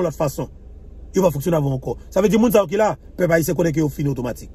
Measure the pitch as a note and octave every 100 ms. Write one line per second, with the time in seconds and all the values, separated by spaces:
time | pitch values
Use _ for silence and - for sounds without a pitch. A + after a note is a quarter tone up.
0 | E3+ C#3+ D3+ - B2 - - - - -
1 | - F#3+ F3+ C#3+ F3 D#3+ C#3 C3 B2+ -
2 | - F#3+ G3+ G#3+ A#3+ G3+ F3 G3+ G#3 -
3 | - - F3 E3 D#3+ D#3 E3 D3+ D3+ D#3
4 | C#3+ B2+ A#2+ - -